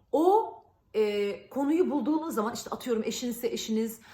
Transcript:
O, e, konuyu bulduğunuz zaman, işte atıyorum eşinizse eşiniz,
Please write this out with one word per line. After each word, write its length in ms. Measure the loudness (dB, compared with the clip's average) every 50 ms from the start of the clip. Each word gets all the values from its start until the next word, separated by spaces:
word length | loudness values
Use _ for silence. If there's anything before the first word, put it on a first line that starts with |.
| _ -2
O, 420 | 2 4 6 6 6 6 4 0 -8 -16 -20 _ _ _ _ _ 0
e, 560 | 2 2 2 2 0 0 -2 -2 -6 -10 -8
konuyu 420 | -4 -2 0 2 4 4 2 2
bulduğunuz 440 | 2 0 0 2 0 0 0 -2 -2
zaman, 180 | -2 -2 -2 -4
işte 160 | -6 -8 -8
atıyorum 340 | -8 -6 -4 -2 -2 -2 -2
eşinizse 440 | -4 -4 -4 -6 -6 -6 -4 -4
eşiniz, 520 | -4 -4 -4 -4 -2 -2 -2 -2 -4 -6 -12 -18 -20